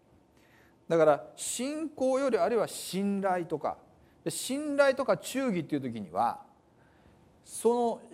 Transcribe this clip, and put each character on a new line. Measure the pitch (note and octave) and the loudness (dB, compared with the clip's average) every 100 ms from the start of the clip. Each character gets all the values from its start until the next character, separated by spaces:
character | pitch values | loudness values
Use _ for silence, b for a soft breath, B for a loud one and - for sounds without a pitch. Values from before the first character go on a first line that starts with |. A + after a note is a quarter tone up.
| _ _ _ _ b b b b - | _ _ _ _ b b b b 0
だ | E3 | 6
か | |
ら、 | D#3 C#3+ - | 6 6 0
信 | - - - C4 D4+ D#4+ | -12 -8 -4 -4 -4 -6
仰 | - C4 C4 | -2 0 2
よ | C#4 | 2
り、 | G#3+ | 2
あ | F3+ | 2
る | |
い | A#3 | 0
は | D#3 | -2
信 | - - F#3 G3+ G3 | -6 -6 -4 -2 0
頼 | F#3+ F3+ E3 | 0 -2 -2
と | D3+ | -4
か、 | A2 D2+ - b b b | -4 -6 -14 b b b
で、 | E3+ | -8
信 | - - C4+ D4+ C#4+ | -6 -4 -4 0 4
頼 | C#4 | 4
と | C4 | 4
か | B3 F#3 | 0 -2
忠 | - B3+ C4+ | -2 -2 0
義 | F3 | 0
っ | |
て | C#3+ | -2
い | D3 | -4
う | |
時 | C3 A2+ | -4 -8
に | F#2 | -6
は、 | F2+ A#2 - - _ _ b b b b b b _ | -2 -2 -2 -12 _ _ b b b b b b _
そ | - - A3+ | -18 -2 2
の | A#3+ A#3 G#3 - | 2 0 -2 -10